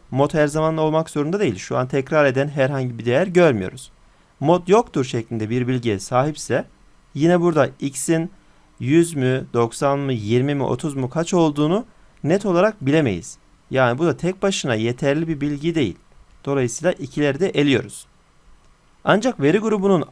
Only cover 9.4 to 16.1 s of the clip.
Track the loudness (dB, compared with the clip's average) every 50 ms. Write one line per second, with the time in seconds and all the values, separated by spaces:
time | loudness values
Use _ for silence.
9.4 | -4 -2 0 0 0 0 -2 -2 -2 0 0 0 -2 -4 -4 -4 -2 0 2 2
10.4 | 2 0 -2 -2 -2 -2 -4 -4 -4 -6 -6 -4 -6 -4 -4 -4 -4 0 2 2
11.4 | 2 2 2 0 0 0 0 -2 -4 -6 -16 _ -20 -20 _ -6 -2 0 0 0
12.4 | 0 0 2 2 2 2 0 -2 -2 0 2 2 2 2 -2 -4 -8 -12 -18 _
13.4 | _ _ _ _ _ -4 0 2 2 2 2 0 0 0 0 0 -2 -4 -2 0
14.4 | -2 -2 -2 -2 -2 -2 -2 0 0 -2 -2 -2 0 0 0 0 -2 -4 -4 -4
15.4 | -4 -4 -4 -4 -4 -2 0 0 0 -2 -2 -8 _ _